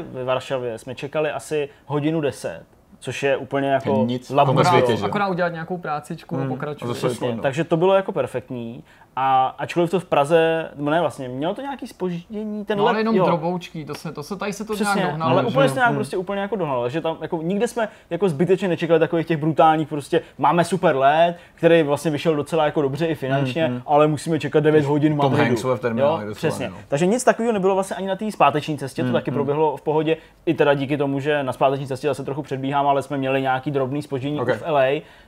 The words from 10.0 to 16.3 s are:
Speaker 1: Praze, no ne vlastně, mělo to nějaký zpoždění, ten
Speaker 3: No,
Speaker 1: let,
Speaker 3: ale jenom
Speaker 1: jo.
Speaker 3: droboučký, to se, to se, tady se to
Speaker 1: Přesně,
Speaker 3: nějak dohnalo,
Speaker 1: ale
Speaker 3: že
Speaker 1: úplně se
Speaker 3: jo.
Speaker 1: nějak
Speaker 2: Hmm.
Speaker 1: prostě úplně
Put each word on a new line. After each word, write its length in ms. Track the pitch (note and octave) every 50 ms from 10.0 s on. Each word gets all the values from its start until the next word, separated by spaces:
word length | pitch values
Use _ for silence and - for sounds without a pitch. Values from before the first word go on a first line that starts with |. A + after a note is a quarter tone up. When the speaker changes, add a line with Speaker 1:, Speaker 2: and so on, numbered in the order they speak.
| E3+
Speaker 1:
Praze, 640 | - D3+ D3 C#3+ C#3 E3+ E3 D#3+ E3 E3 E3 D#3+ - -
no 160 | C#3 D3 D3
ne 100 | D#3 E3+
vlastně, 280 | E3 C#3 - - C3+ B2
mělo 240 | B2+ C3 D3 F3 G3+
to 80 | C#4
nějaký 260 | C4 C#4 C#4 B3 C4+ A3+
zpoždění, 800 | - - F#3 F3+ F3 E3+ F3 - A3 G#3 A3 G#3+ G#3 G#3+ G3+
ten 120 | - G#3+ G3+
Speaker 3:
No, 60 | G3+
Speaker 1:
let, 60 | A#3+
Speaker 3:
ale 100 | A3+ A3
jenom 160 | A3 A3+ A3+
Speaker 1:
jo. 100 | G3 F#3
Speaker 3:
droboučký, 600 | E3 F3 E3 D3+ E3+ F3+ F3+ F3 - - E3 D3
to 100 | C3 D3
se, 160 | - - E3
to 120 | C#3 D3+ C#3+
se, 120 | - G#3
tady 180 | F#3 G3+ G#3 G3
se 120 | - G#3
to 80 | G#3+ G#3+
Speaker 1:
Přesně, 200 | G3+ A3 G3+ G3 F#3+
Speaker 3:
nějak 120 | F#3 F3+
dohnalo, 200 | D3 D#3 E3 E3
Speaker 1:
ale 100 | E3 -
Speaker 3:
že 60 | - A#3
Speaker 1:
úplně 220 | - C4+ C#4 C4
se 40 | -
Speaker 3:
jo. 20 |
Speaker 1:
nějak 140 | C4+ B3 A#3
Speaker 2:
Hmm. 60 | - G#3+
Speaker 1:
prostě 200 | G#3 - - F#3
úplně 240 | F#3 F#3+